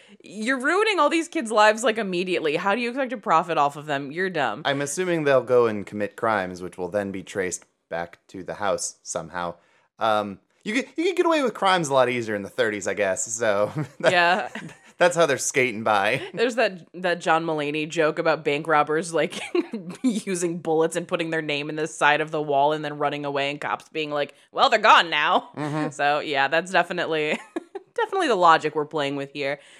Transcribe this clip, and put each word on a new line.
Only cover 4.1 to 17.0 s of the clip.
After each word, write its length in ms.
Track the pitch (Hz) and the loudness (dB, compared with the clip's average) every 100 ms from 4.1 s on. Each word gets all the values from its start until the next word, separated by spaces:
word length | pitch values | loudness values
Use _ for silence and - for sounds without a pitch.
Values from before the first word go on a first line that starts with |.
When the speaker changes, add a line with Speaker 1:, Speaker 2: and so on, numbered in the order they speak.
Speaker 1:
You're 180 | 160 190 | -4 -4
dumb. 320 | 165 127 107 143 | 0 -2 -2 -2
Speaker 2:
I'm 160 | 143 | -2
assuming 420 | 143 - 185 170 | -2 -4 -2 0
they'll 180 | 143 131 | 4 4
go 240 | 120 123 117 | 6 4 4
and 180 | 104 95 | 2 -6
commit 300 | 104 101 - | -6 -6 -2
crimes, 460 | 113 104 92 90 | 0 0 0 -6
which 160 | 90 90 | -12 -8
will 120 | 90 | -4
then 220 | 104 98 | -2 -4
be 120 | 95 | -6
traced 420 | 87 101 92 - _ _ - | -8 -4 -4 -4 _ _ -10
back 300 | 82 85 - _ | -8 -8 -12 _
to 140 | 98 | -14
the 120 | 87 82 | -12 -6
house 420 | 101 87 - - | -2 -2 -4 -10
somehow. 520 | - 85 82 90 87 - _ _ _ - | -10 -10 -8 -8 -8 -8 _ _ _ -4
Um, 400 | 110 107 104 92 _ _ | 0 0 -2 -8 _ _
you 100 | - 240 | -6 -4
could, 100 | 262 - | -4 -4
you 100 | 349 | -2
could 100 | 359 | 0
get 80 | 339 | 2
away 160 | 320 | 2
with 100 | 254 | 0
crimes 340 | - 196 185 147 | 0 0 2 2
a 40 | |
lot 160 | 135 123 | 2 2
easier 260 | 123 113 104 | 0 -4 -4
in 80 | |
the 60 | 98 | -6
thirties, 380 | - 113 104 95 | -2 -2 -2 -4
I 60 | |
guess. 320 | 98 98 92 - | 0 0 0 -4
So 400 | 110 113 101 104 151 139 | -2 0 2 0 -2 -10
<laughs> 140 | - | -2
that, 100 | 165 | 2
Speaker 1:
Yeah. 380 | 180 175 190 123 - 160 - - - | 4 4 2 -2 -10 -14 -18 -12 2
Speaker 2:
that's 180 | 175 170 | 2 4
how 100 | 160 | 2
they're 120 | 123 | 2
skating 460 | - 139 127 107 | -2 0 0 0
by. 380 | 113 104 101 131 381 | 2 2 2 0 -4
Speaker 1:
There's 220 | 185 247 233 | -4 -2 0
that, 300 | 214 185 - | -2 -2 -18
that 260 | 175 | -6